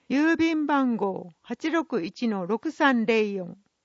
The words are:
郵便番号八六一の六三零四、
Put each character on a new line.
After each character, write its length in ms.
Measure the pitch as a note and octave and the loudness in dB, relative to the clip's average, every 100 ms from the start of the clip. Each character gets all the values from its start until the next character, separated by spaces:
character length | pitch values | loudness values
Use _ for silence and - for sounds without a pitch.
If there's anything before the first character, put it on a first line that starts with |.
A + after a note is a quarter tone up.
| - | -4
郵 280 | C4 D#4+ E4 | 0 2 2
便 300 | E4 D#4 D4+ | 2 0 0
番 300 | C#4+ C4 A3+ | 2 2 0
号 360 | G3 F#3 F3+ - | -2 -6 -12 -18
八 280 | - A#3+ D#4+ | -14 -8 -2
六 320 | E4 D#4+ A#3 | -2 -2 -4
一 260 | F3 - A#3 | -4 -4 -4
の 180 | G3+ F3 | -2 -2
六 240 | A3 D#4+ | -4 -4
三 360 | - D4 A#3+ A3 | 2 2 4 2
零 260 | A3+ G#3+ | 2 0
四、 240 | G3 F3 F3+ _ _ | -4 -10 -14 _ _